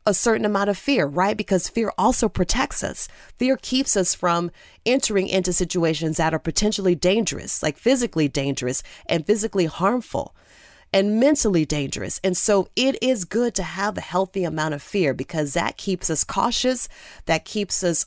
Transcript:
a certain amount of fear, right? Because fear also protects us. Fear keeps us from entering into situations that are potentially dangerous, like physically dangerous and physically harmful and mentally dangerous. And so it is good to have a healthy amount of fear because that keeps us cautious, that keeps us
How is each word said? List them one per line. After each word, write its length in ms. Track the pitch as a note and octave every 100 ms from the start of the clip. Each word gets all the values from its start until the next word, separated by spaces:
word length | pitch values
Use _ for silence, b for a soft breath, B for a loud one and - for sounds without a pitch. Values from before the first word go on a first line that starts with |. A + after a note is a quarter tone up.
a 100 | -
certain 300 | F#3+ A#3+ A3
amount 240 | A3 G3+ G3+
of 80 | G3
fear, 280 | - C4+ C#3+
right? 300 | C#3+ G3 G#3+
Because 320 | G#3 F#3+ -
fear 240 | - A3 -
also 320 | G3+ B3 A3
protects 540 | - F3+ A#3+ C#4+ -
us. 260 | - - - B B -
Fear 220 | B3+ C4
keeps 380 | - B3+ C4+ G3+
us 180 | F3+
from 360 | - F3+ E3+ F3 b b b
entering 440 | - C4 - G3+ F#3
into 240 | - F3+
situations 640 | - F3 F#3 E3 D3+ D#3+ E3
that 180 | D#3+
are 60 | D#3+
potentially 560 | - - G#3 G#3+ F#3 F3
dangerous, 640 | F3+ G#3 A3 - - -
like 140 | D#3 -
physically 500 | A3+ C4 F3+ D#3+ D3
dangerous 560 | C#3 C#3 C#3 B2+ B2 B B -
and 180 | E3
physically 420 | D#3 G#3+ G#3+ G3 E3
harmful 680 | - F#3 B3 - - - b b b b b b
and 260 | G3 G3+ G#3+
mentally 460 | C4+ D4+ A3 F3+
dangerous. 560 | D3+ D3+ C#3 - G2+ -
And 140 | F#3+ F3+
so 320 | - G3+ F#3
it 280 | - B3+ -
is 220 | B3+ A#3+
good 300 | F3 A3 A#3+
to 80 | -
have 340 | E3 E3+ G3+ F3+
a 60 |
healthy 420 | - F3+ F#3+ G3+
amount 300 | F3 D#3 D#3
of 80 | D3
fear 320 | - G3+ D#3
because 400 | C3 - E3 D3
that 220 | B2+ G#2+ -
keeps 340 | - F3+ -
us 140 | D#3+
cautious, 640 | - G3+ A3+ A#3 B3+ B3 - B B B -
that 180 | D#3
keeps 380 | - G#3+ F#3+ -
us 220 | F3+ D#3+